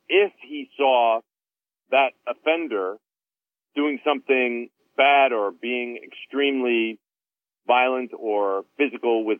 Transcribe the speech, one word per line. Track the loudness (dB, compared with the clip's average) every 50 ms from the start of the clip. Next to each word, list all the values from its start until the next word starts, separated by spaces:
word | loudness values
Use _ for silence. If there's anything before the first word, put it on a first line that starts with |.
| _ 0
if | 2 2 2 0 -2 -10 -18
he | -14 -12 -12 -12 -10 _
saw | 0 2 2 4 4 4 2 2 0 -4 _ _ _ _ _ _ _ _ _ _ _ _ -2
that | 0 2 2 0 -2 _ -10
offender | -10 -10 _ -2 -2 -2 -2 -2 -4 -4 -4 -4 -4 -6 -10 _ _ _ _ _ _ _ _ _ _ _ _ _ _ -6
doing | -4 -2 -2 -2 -2 -2
something | -2 -2 -2 0 0 0 0 0 -2 -2 -6 -8 -12 _ _ _ _ _
bad | 2 4 4 6 6 4 4
or | 2 0 -2 -2
being | -4 -6 -8 -6 -6 -4 -6 -8 -10 -12 -16
extremely | -18 -20 -20 -16 -8 -4 -2 -2 0 0 -2 0 0 0 0 0 -2 -6 -10 _ _ _ _ _ _ _ _ _ _ _ _ _
violent | 0 2 2 2 2 0 -4 -6 -8 -10
or | -8 -4 -2 -2 0 0 0 -2 -4 -6 _ _
physical | -2 -2 -2 -2 -4 -2 0 0 0 0
with | -2 -4